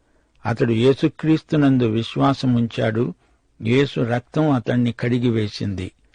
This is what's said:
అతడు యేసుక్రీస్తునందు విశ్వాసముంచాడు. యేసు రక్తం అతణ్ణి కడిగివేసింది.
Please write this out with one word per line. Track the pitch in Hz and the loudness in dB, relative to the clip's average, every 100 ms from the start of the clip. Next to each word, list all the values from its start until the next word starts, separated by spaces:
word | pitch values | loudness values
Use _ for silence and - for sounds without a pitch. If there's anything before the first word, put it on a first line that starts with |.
| _ _ _ _ 110 | _ _ _ _ -6
అతడు | 113 127 | -2 0
యేసుక్రీస్తునందు | 113 123 131 160 - 156 156 - 160 143 131 | 2 2 2 0 -2 0 0 0 2 4 4
విశ్వాసముంచాడు. | 120 110 113 - 139 135 131 120 117 - 120 110 135 180 _ _ _ - | 2 0 -4 -2 0 0 0 0 0 -2 -2 -2 -4 -6 _ _ _ -10
యేసు | 107 127 139 - | 0 2 2 -2
రక్తం | 123 120 - - 156 | -2 -2 -4 -2 2
అతణ్ణి | 135 113 123 120 | 0 0 0 0
కడిగివేసింది. | 113 123 123 123 113 104 - 104 95 92 _ _ | -2 -2 0 0 0 -2 -6 -6 -6 -8 _ _